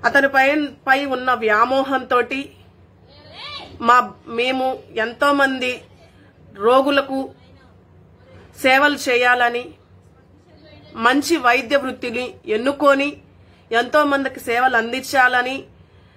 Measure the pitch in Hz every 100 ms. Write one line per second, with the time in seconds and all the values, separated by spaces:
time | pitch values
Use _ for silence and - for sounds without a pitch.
0 | 240 277 277 277 269 302 294 - - 269
1 | 285 254 254 247 220 214 240 269 269 269
2 | 247 247 240 269 277 - - _ _ _
3 | _ - - - - - - - 226 247
4 | 233 - - 233 247 262 262 262 - 165
5 | 226 226 285 285 269 262 254 247 - -
6 | - _ - _ - - 208 262 277 277
7 | 269 269 269 - - - - - _ -
8 | - _ - - - - 262 269 294 285
9 | 277 247 247 247 240 240 247 - _ -
10 | _ _ _ _ _ - - - - 233
11 | 226 269 277 330 254 240 240 285 262 233
12 | 247 233 247 - - 214 254 277 285 277
13 | 285 294 - _ - - _ 226 240 302
14 | 294 277 262 262 - 233 254 247 226 254
15 | 262 277 247 247 247 269 - - - _
16 | _